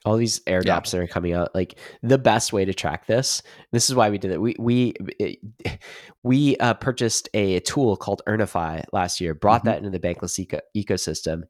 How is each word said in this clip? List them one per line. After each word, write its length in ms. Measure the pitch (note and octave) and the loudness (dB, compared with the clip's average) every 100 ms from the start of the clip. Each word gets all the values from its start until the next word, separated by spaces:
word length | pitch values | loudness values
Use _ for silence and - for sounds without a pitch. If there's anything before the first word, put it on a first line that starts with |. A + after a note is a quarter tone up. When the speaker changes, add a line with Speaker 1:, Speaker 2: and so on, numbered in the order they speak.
| G#2+ | 0
Speaker 1:
All 100 | A2 | 2
these 260 | A2+ - - | 2 -2 0
Speaker 2:
Yeah. 140 | F#2 | 0
Speaker 1:
airdrops 320 | F#2 F2 - | 2 0 0
that 80 | F2+ | -4
are 80 | F2 | -2
coming 260 | F2 F2 | -2 -2
out, 220 | F2 - F#2 | 0 -2 -2
like, 240 | F2+ - - - | -4 -6 -20 -4
the 160 | A#2 C3+ | 2 4
best 340 | A2+ A2 - | 4 2 2
way 120 | G#2 F#2+ | 0 0
to 80 | |
track 340 | F#2 D2+ D#2+ - | -2 -4 -4 0
this, 340 | A#2 C3 - - - - | 0 0 -4 -8 -20 -4
this 180 | A#2+ - | 0 2
is 60 | B2+ | 4
why 160 | G#2 | 4
we 80 | G2+ | 2
did 100 | F#2+ | -2
it. 100 | E2 | -2
We, 160 | A#2 - | -2 0
we, 340 | A#2 B2 A#2+ - F#2+ - | 2 2 2 -2 -8 -4
it, 220 | F2+ - A2 - - - - - - - | -4 -6 -16 -10 -8 -8 -14 -20 -20 -6
we, 340 | B2 C3+ C#3+ - | 2 4 4 2
uh, 180 | A#2+ G#2+ | 2 0
purchased 540 | C3 B2 A2+ - - | -2 0 0 -2 -2
a 280 | G#2+ G2 F2+ | 0 2 2
tool 360 | - D3 A#2+ F#2+ | 0 2 2 2
called 240 | - G2+ - | -2 -4 0
Earnify 560 | G#2+ G2 F2 E2 D#2+ - | 0 0 -2 -2 -6 -4
last 260 | G2+ F2+ - | -2 -2 -2
year, 140 | E2+ | -4
brought 280 | D2+ G#2 A#2 | 0 4 4
Speaker 2:
Mm-hmm. 80 | A#2 | 2
Speaker 1:
that 80 | F2+ | -2
into 100 | G2+ | -2
the 100 | F2+ | -4
Bankless 380 | F2 E2+ F2+ - | -2 -4 -6 -6
eco-, 220 | F#2 D2+ - G#2 | -6 -6 -4 -4
ecosystem. 680 | G2 F#2 - D#2 D#2+ E2 | -2 -2 -2 -4 -4 -6